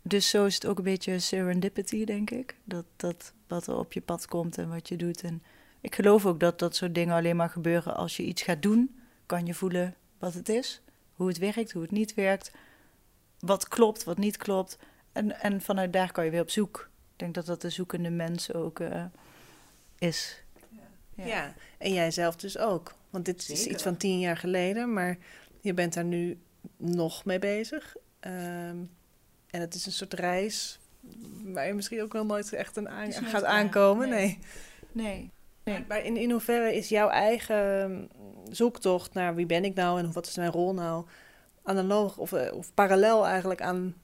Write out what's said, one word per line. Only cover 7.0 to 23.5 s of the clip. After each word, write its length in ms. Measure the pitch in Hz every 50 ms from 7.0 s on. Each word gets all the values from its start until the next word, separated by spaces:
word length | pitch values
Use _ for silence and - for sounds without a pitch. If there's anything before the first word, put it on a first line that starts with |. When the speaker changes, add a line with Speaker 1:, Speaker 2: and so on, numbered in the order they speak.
| 170 170 170
Speaker 1:
alleen 200 | 170 170 170 170
maar 140 | 170 170 170
gebeuren 460 | - 175 156 170 170 170 165 170 -
als 220 | - 175 165 -
je 60 | - -
iets 180 | - 175 -
gaat 200 | - - 175 151
doen. 380 | 147 202 214 233 247 269 - - - - _ _ _
Kan 200 | _ 175 175 175
je 80 | 170 175
voelen 420 | - 190 185 180 180 180 180 180 _ _ _ _ _
wat 140 | - 180 165
het 160 | 175 - -
is, 320 | 220 240 277 - - - _ - _ _ _ - _
hoe 140 | - 185
het 100 | 185 180
werkt, 340 | 165 180 202 208 233 226 214
hoe 100 | - 180
het 100 | 165 -
niet 220 | 202 208 220 214 -
werkt. 380 | - 196 190 196 196 - - - - - - - _ _ _ _ _ _ _ _ _ _ _ _ _
Wat 280 | - 175 196 190 -
klopt, 360 | - - - 233 214 214 - -
wat 140 | 170 175
niet 200 | 185 202 208 202
klopt. 400 | - - - 196 190 190 - - _ - - _ _ _ _
En, 280 | _ - 214 214 - -
en 200 | - 208 202 196
vanuit 320 | - - 196 190 190 180 175
daar 180 | 190 185 180
kan 140 | - - 165
je 60 | 160
weer 100 | 160 170
op 80 | 165 165
zoek. 400 | - 214 208 190 - - - - _ _ - _
Ik 80 | _ _
denk 140 | 175 170 160
dat 120 | 180 165
dat 160 | 170 175 165
de 80 | - 175
zoekende 400 | 175 - 180 - - 175 170 170
mens 440 | 170 170 165 165 175 170 - - -
ook, 260 | 170 165 170 160 -
eh, 240 | 170 165 175 170 175 180 - - - - - - - - - - - - - - - - -
is. 460 | - 175 170 160 - - - - - - - - - - -
Speaker 2:
Ja. 100 | - - - - - - - - -
Speaker 1:
Ja. 120 | - 277
Speaker 2:
Ja, 280 | 240 220 180 147 143 - - - - -
en 160 | - - 202 190
jij 180 | 180 165 165
zelf 240 | 160 175 170 170 165
dus 220 | - - 196 196
ook. 360 | - - 220 185 165 170 - - _ - _
Want 160 | - 185 175
dit 120 | 190 180
is 80 | - -
Speaker 1:
Zeker. 260 | -